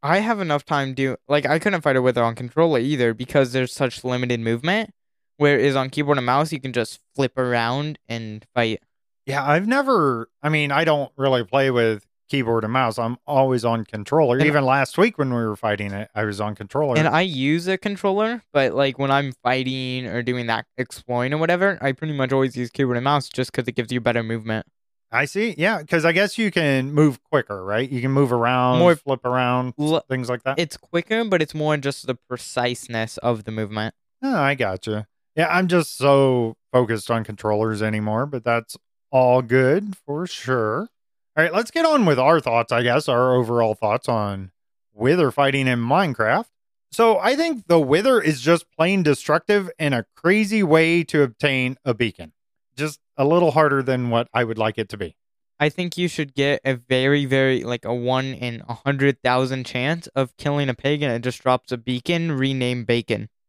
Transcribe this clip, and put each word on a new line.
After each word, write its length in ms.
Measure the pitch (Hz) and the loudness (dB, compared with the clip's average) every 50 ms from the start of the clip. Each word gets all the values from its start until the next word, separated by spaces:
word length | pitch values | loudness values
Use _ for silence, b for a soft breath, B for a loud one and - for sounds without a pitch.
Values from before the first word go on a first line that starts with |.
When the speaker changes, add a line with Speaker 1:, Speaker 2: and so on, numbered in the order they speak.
| - | -2
Speaker 1:
I 160 | 143 170 196 | 0 0 0
have 220 | 214 233 226 202 | 0 0 -2 -2
enough 240 | 185 160 147 143 - | -2 -2 -2 -2 -2
time 260 | - 156 143 135 135 131 | -2 -2 -2 -2 -2 -2
do, 240 | 131 135 131 123 - _ | -2 -2 -2 -2 -6 _
like, 200 | - 147 147 139 | -2 -2 0 2
I 120 | - 151 165 | 2 0 0
couldn't 220 | - 214 196 165 | 0 0 -2 0
fight 160 | - 147 131 | 0 2 2
a 60 | 131 127 | 2 2
Wither 200 | 127 120 123 117 | 2 2 2 2
on 120 | 117 117 | 0 -2
controller 440 | - 123 120 - 160 165 165 147 120 | -4 -10 -6 0 2 2 2 2 2
either 360 | 123 143 151 127 123 117 113 | 0 0 0 2 2 0 0
because 380 | 117 127 - - 143 135 120 127 | -2 -6 -2 2 2 2 2 0
there's 200 | 131 127 123 - | -2 -2 -2 -2
such 320 | - 139 120 - - - | -2 -4 -4 -4 -6 -6
limited 360 | 127 123 123 123 123 123 117 | -6 -4 -4 -2 -2 -2 -2
movement. 500 | 113 113 117 117 139 170 196 220 214 - - _ _ _ _ _ _ _ _ - | 0 -2 -2 -2 -2 -2 -2 -2 -2 -6 -12 _ _ _ _ _ _ _ _ 0
Whereas 380 | 147 143 143 117 123 143 135 | 2 2 4 4 2 2 2
on 120 | 135 131 131 | 0 -2 -4
keyboard 300 | - 147 147 139 147 135 | -4 -4 0 0 0 0
and 80 | 120 | 2
mouse, 260 | 123 127 143 160 156 160 | 0 2 2 0 0 -4
you 80 | 131 | -8
can 120 | 131 131 120 | -8 -6 -4
just 280 | 123 110 - - - _ _ _ | -4 -4 -4 -6 -16 _ _ _
flip 240 | 139 135 120 - 131 | -2 -2 -2 0 -2
around 600 | 127 123 123 117 113 117 127 139 147 151 147 - _ - | -2 0 0 0 0 0 -2 -2 -4 -6 -8 -12 _ -10
and 360 | 117 113 113 107 107 107 - _ - | -10 -10 -10 -10 -12 -14 -14 _ -2
fight. 280 | 123 117 113 110 - _ _ _ _ _ _ _ _ - | -2 0 0 -2 -6 _ _ _ _ _ _ _ _ -8
Speaker 2:
Yeah, 220 | 135 135 143 135 | -6 -4 -2 0
I've 220 | 143 147 175 202 220 | 2 2 2 2 0
never, 600 | 254 277 269 269 254 190 151 135 123 113 117 - _ _ 143 | 0 0 2 2 2 2 2 2 0 -2 -6 -12 _ _ -4
I 60 | 151 | -2
mean, 240 | 156 151 147 143 139 | 0 0 0 0 0
I 120 | 151 165 | 0 2
don't 280 | 160 151 143 139 - _ | 2 2 0 0 -6 _
really 280 | 135 135 135 131 120 113 | -2 0 2 2 0 0
play 260 | - 131 139 135 135 | 0 0 2 2 2
with 340 | 123 120 117 113 107 101 - _ _ _ _ - | 2 2 2 2 0 -2 -8 _ _ _ _ -6
keyboard 360 | 147 139 120 113 117 113 110 | -4 -2 -2 0 0 -2 0
and 80 | 107 120 | -2 0
mouse. 260 | 131 127 113 104 123 | 0 0 0 -2 -2
I'm 180 | 113 117 123 - - | -4 -4 -6 -8 -6
always 380 | - 147 135 135 131 127 120 113 | -2 2 2 2 2 2 0 0
on 200 | 117 117 113 107 | 0 0 -2 -4
controller. 520 | - - 104 101 - 143 160 156 120 123 | -6 -10 -10 -6 0 2 2 4 4 4
Speaker 1:
And 100 | 135 156 | 4 2
Speaker 2:
Even 180 | 151 147 147 135 | 2 2 2 2
last 340 | 127 135 139 135 - - - | 2 2 2 0 0 0 2
week 180 | 202 233 - | 2 2 2
when 140 | - 139 131 123 | -2 -4 -2 -2
we 40 | 120 113 | -2 -2
were 140 | 107 104 | -4 -4
fighting 360 | - - 107 104 101 101 101 98 | -4 -2 -2 -2 -2 -4 -6 -8
it, 180 | 101 110 - - | -10 -10 -10 -6
I 100 | 107 110 | -6 -4
was 160 | 107 98 98 | -4 -4 -4
on 140 | 107 107 101 | -4 -6 -6
controller. 420 | - 104 95 - 143 151 139 120 156 | -8 -12 -8 -4 -2 -2 0 0 0
Speaker 1:
And 80 | 160 147 | 2 2
I 120 | 113 165 185 | 2 0 0
use 460 | 185 151 131 131 143 156 170 170 185 | 0 -2 -2 0 0 0 0 0 -2
a 100 | 190 185 | -4 -4
controller, 640 | - 208 202 180 - 196 190 208 220 226 240 226 - _ - | -4 -6 -6 -4 -2 -2 0 0 -2 -2 -4 -8 -8 _ 0
but, 220 | 143 135 117 80 | 0 0 2 0
like, 240 | 131 139 135 123 139 | 0 0 0 -2 -2
when 120 | 139 135 | -2 0
I'm 220 | 139 139 143 131 120 _ - | 0 0 0 -2 -6 _ -2
fighting 640 | 123 127 131 127 131 131 131 127 127 127 127 127 | -2 0 0 -2 -4 -4 -6 -6 -6 -6 -6 -8
or 160 | - - 120 117 | -6 -6 -4 -2
doing 240 | 123 123 123 120 113 | -2 -2 -2 -2 -2
that 180 | 113 110 - _ _ | -2 -4 -4 _ _
exploring 560 | 127 127 - - - - - 123 123 123 135 147 | -8 -8 -8 -8 -16 -8 -6 -4 -2 -2 -2 -2
or 60 | 156 | -2
whatever, 400 | 160 170 175 175 190 196 180 - | 0 0 0 2 2 0 -2 -2
I 120 | - 139 131 | -2 -4 -4
pretty 220 | - 160 156 147 | -4 -6 -6 -4
much 180 | 139 131 127 135 | -2 -2 0 0
always 220 | 135 135 131 123 | 0 0 0 -2
use 120 | 127 123 117 | -4 -8 -6
keyboard 280 | - - 139 123 123 120 | -2 -2 -2 0 0 0
and 60 | 127 | 0
mouse 240 | 139 147 143 131 - | 0 0 0 -2 -4
just 200 | - - 127 - - | -6 -6 -6 -4 -4
'cause 140 | - 117 | -6 -4
it 100 | 127 - | -4 -4
gives 140 | - 113 110 127 | -6 -4 -4 -4
you 80 | 123 | -2
better 220 | 113 120 117 117 113 | 0 0 0 0 -2
movement. 440 | 113 113 113 110 113 110 110 - _ _ _ _ _ _ _ _ _ | -4 -6 -8 -6 -6 -6 -6 -8 _ _ _ _ _ _ _ _ _
Speaker 2:
I 140 | 113 123 147 | -2 -2 -2
see. 300 | - - 196 226 233 156 | -2 -2 -4 -4 -4 -2
Yeah, 260 | 139 165 208 226 165 151 | -2 -2 -2 -2 -2 -4
'cause 200 | - 170 165 151 | -2 -2 0 2
I 80 | 170 160 | 2 2
guess 240 | 185 208 196 - | 2 0 0 0
you 140 | - 220 202 | -2 -2 0
can 420 | - 175 156 143 135 131 131 139 147 | 0 0 2 2 2 0 0 0 2
move 300 | 147 156 147 123 - _ | 4 4 4 2 0 _
quicker, 420 | - 156 135 - - 101 95 92 | -2 -2 -2 0 -2 -8 -10 -6
right? 240 | 98 104 113 135 131 | -2 -2 -2 -2 -2
You 140 | 139 120 123 | -4 -4 -2
can 80 | 135 | 0
move 200 | 135 139 139 117 123 | 2 2 2 2 2
around, 480 | 120 117 120 127 127 127 127 127 147 | 2 2 2 2 2 2 2 4 4
Speaker 1:
More 160 | 175 175 165 | 6 4 4
Speaker 2:
flip 280 | 156 - 139 135 123 - | 2 0 -4 -4 -2 -2
around, 480 | 123 123 127 127 123 123 127 127 127 - - | -2 0 0 0 0 0 0 -2 -4 -4 -4
Speaker 1:
l- 260 | 147 151 160 - - - | -2 0 0 -2 -2 -4
Speaker 2:
things 180 | 131 127 123 120 | -6 -6 -4 -4
like 140 | 123 120 - | -6 -4 -4
that. 160 | 131 139 165 | -4 -2 -2
Speaker 1:
It's 180 | 170 147 - | -4 -6 -6
quicker, 480 | - _ _ - 170 170 - 220 226 233 | -16 _ _ -6 -4 -4 -2 -2 -2 -2
but 160 | 208 190 165 | 0 0 0
it's 140 | 156 - - | 0 -2 -4
more 220 | 156 151 151 151 143 | -4 -2 0 0 0
just 280 | 135 139 135 - - | -2 -4 -6 -6 -6
the 80 | 127 127 - _ - | -8 -8 -8 _ -10
preciseness 880 | 127 120 - - - 123 123 123 127 - - - 117 113 110 110 - - | -10 -10 -10 -6 -4 -2 -2 -2 -2 -4 -8 -8 -4 -4 -4 -6 -6 -4
of 260 | - 120 117 107 104 | -2 -2 -2 -2 -4
the 80 | 110 110 | -8 -6
movement. 420 | 110 110 101 110 107 107 113 - _ _ _ _ - | -6 -6 -6 -4 -6 -6 -6 -8 _ _ _ _ -8
Speaker 2:
Oh, 140 | 262 269 254 | -4 -2 0
I 180 | 175 139 139 143 | 0 0 0 0
gotcha. 520 | 127 120 95 95 95 - 110 107 107 104 _ _ _ _ _ - | 0 -2 -4 -4 -6 -6 -6 -6 -6 -6 _ _ _ _ _ -2
Yeah, 140 | 156 170 - | -2 0 2
I'm 180 | 170 185 190 170 | 2 2 2 2
just 280 | 180 175 151 - - | 2 2 0 0 -4
so 600 | - 139 139 139 139 139 131 127 123 117 113 113 _ _ _ - | 0 4 4 6 6 6 4 2 2 0 -2 -6 _ _ _ 2
focused 380 | 127 123 107 117 104 - - | 2 2 2 0 -4 -2 -2
on 140 | 117 113 107 | -2 -2 -2
controllers 560 | - 104 - - 107 107 107 110 110 110 101 | -6 -8 -6 -2 0 0 2 0 0 -2 -2
anymore, 460 | 107 110 107 107 104 107 107 113 139 | -2 -2 -2 -2 -2 -2 -2 -2 -4
but 160 | 147 143 120 110 | -4 -6 -6 -2
that's 320 | 123 117 117 113 - - - _ _ _ _ _ - | 0 0 0 -2 -6 -16 -20 _ _ _ _ _ 0
all 300 | 135 131 127 123 123 127 | 2 4 4 6 4 4
good 560 | 123 110 123 131 131 131 151 202 208 208 185 - _ | 2 2 2 4 4 4 2 0 -2 -6 -12 -14 _
for 220 | 143 143 156 180 | -10 -8 -8 -8
sure. 640 | 175 - - - 127 131 120 110 107 113 156 220 - _ _ _ _ _ _ _ _ - | -8 -10 -10 -4 -2 -2 0 0 0 -2 -4 -6 -8 _ _ _ _ _ _ _ _ -2
All 80 | 151 160 | 0 0
right, 100 | 165 170 | 0 0
let's 160 | 214 240 - | -2 -2 -2
get 160 | - 330 330 | -2 0 2
on 180 | 320 302 277 214 | 4 4 4 4
with 140 | 165 139 127 | 4 4 4
our 220 | 127 147 170 156 | 4 4 4 4
thoughts, 320 | - 127 117 117 117 - 123 | 2 2 0 0 0 2 0
I 100 | 117 120 | 0 2
guess, 260 | 123 120 143 - 143 | 2 2 0 0 0
our 240 | 123 120 127 127 127 | 2 2 4 4 4
overall 420 | 127 120 113 120 120 113 110 107 | 2 2 2 2 2 2 2 0
thoughts 340 | - 113 104 110 120 - - | 0 -2 -2 -2 -2 -2 -2
on 420 | 120 110 104 101 98 98 98 95 _ _ _ _ _ _ _ _ _ | -2 -2 -2 -2 -4 -8 -10 -14 _ _ _ _ _ _ _ _ _
Wither 380 | 104 113 135 170 180 156 127 | -2 0 2 4 4 2 2
fighting 380 | - 143 139 139 135 139 131 127 | 2 2 2 2 2 0 0 0
in 100 | 123 120 | 0 0
Minecraft. 680 | 117 120 147 185 196 156 117 - 110 107 135 202 240 _ _ _ _ _ _ _ _ _ | 0 0 2 2 0 0 -2 -2 0 0 0 0 -2 _ _ _ _ _ _ _ _ _
So 280 | - - 233 226 214 175 | 0 2 4 4 4 4
I 160 | 185 226 277 | 2 2 2
think 320 | 285 330 330 294 226 - - | 2 0 -2 -2 -4 0 4
the 100 | 170 165 | 4 4
Wither 420 | 143 127 147 180 214 269 254 208 | 6 6 4 4 4 4 4 4
is 200 | 160 156 147 120 | 4 2 0 0
just 300 | 123 156 170 160 - _ _ | 2 2 2 2 0 _ _
plain 320 | - 160 180 202 190 170 | 0 0 2 2 2 4
destructive 680 | 151 135 - - - 151 165 - - 208 208 185 170 - - | 2 2 2 2 0 0 0 2 2 0 0 0 -2 -8 -4
and 160 | 156 143 135 | -2 0 0
a 100 | 117 101 _ _ | -2 -4 _ _
crazy 480 | _ - 170 202 214 220 196 220 214 196 | _ 2 2 4 4 2 2 0 0 2
way 400 | 151 160 160 160 165 165 175 160 | 4 4 4 4 4 2 0 0
to 180 | - - 151 143 | 0 2 2 2
obtain 540 | 123 110 - - 143 135 131 127 127 135 - - | 2 0 -2 -2 0 0 0 -2 -2 -4 -6 -4
a 100 | 131 117 | -4 -2
beacon. 380 | 104 120 107 - - - 80 _ _ _ _ _ _ _ _ _ | 0 -2 -2 -4 -8 -16 -18 _ _ _ _ _ _ _ _ _
Just 240 | 123 151 151 147 - _ _ _ | -8 -8 -8 -8 -12 _ _ _
a 80 | 143 135 | 0 2
little 280 | 147 170 175 175 156 - | 2 4 4 4 4 4
harder 300 | 156 151 143 139 139 127 | 4 4 4 4 0 0
than 280 | 131 131 127 123 120 | 0 0 0 0 0
what 180 | 117 117 120 - - | 0 -2 -2 0 0
I 80 | 120 120 | -2 -2
would 140 | 110 113 110 | -2 -2 -2
like 200 | 110 110 107 117 | -2 -2 -2 -4
it 100 | 107 - | -6 -8
to 60 | - | -8
be. 200 | 101 92 82 - _ _ _ _ _ _ _ _ - | -10 -10 -12 -12 _ _ _ _ _ _ _ _ -2
Speaker 1:
I 80 | 147 151 | -2 -2
think 280 | - - 175 175 - | -2 -4 -8 -6 -4
you 120 | 180 180 170 | -4 -4 -4
should 260 | - - 151 139 - | -2 -4 -8 -6 -2
get 260 | 139 139 143 143 - - | -2 -2 0 0 -2 -2
a 100 | 135 131 | -4 -4
very, 500 | 120 123 - 131 127 131 139 143 143 143 | -4 -4 -2 0 0 2 2 2 2 2
very, 380 | 127 135 135 135 131 131 117 - | 0 2 2 2 2 0 0 -2
like, 220 | 120 120 117 - | -4 -8 -6 -6
a 100 | 113 123 | -6 -4
one 320 | 123 120 123 127 131 135 | -4 -2 -2 -2 -2 -2
in 360 | 135 127 - 123 123 117 113 - - | -4 -8 -8 -8 -8 -10 -10 -10 -12
a 60 | 117 | -12
hundred 480 | - - 139 139 135 139 139 131 _ - | -6 -4 -4 0 2 2 0 0 _ 0
thousand 440 | 123 123 127 131 127 131 131 123 | 0 2 2 0 0 -2 -6 -8
chance 420 | - - 123 127 147 170 170 - - | -6 -4 -4 -2 -2 -2 -4 -6 -8
of 280 | - 135 131 - _ | -4 -4 -4 -4 _
killing 320 | - - 147 143 143 143 135 | -8 -4 -2 -2 -2 -2 -2
a 60 | 120 | -4
pig 280 | - - 139 151 147 147 | -4 -2 -2 -2 -2 -2
and 100 | 131 117 | -2 -2
it 100 | 120 117 | -2 -4
just 180 | 127 - - - | -6 -6 -4 0
drops 280 | 131 127 123 _ - 127 | 0 0 0 _ -4 -8
a 40 | |
beacon 560 | 120 113 127 123 123 - - 175 165 165 165 147 | -6 -4 -4 -4 -4 -2 -2 -2 -2 -2 -2 -2
renamed 540 | 131 131 135 135 131 127 123 123 123 113 | -2 -2 -2 -2 -2 -2 -2 -4 -4 -2
Bacon. 420 | 117 117 120 - - 113 104 107 - _ _ _ | 0 0 0 0 -2 -4 -4 -6 -10 _ _ _